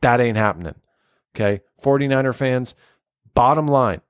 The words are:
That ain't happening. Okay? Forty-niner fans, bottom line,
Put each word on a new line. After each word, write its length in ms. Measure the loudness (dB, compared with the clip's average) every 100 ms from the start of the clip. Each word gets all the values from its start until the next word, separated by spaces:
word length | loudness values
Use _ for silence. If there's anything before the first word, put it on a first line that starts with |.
That 200 | 2 2
ain't 160 | 0 0
happening. 380 | -2 -2 -10 -14 _ _ _ _ _ -4
Okay? 260 | -4 -4 _ _
Forty-niner 520 | 0 0 2 0 0
fans, 420 | -2 -2 -2 -4 -14 _ _ _ _ _
bottom 340 | 2 2 2 2
line, 340 | 2 0 -2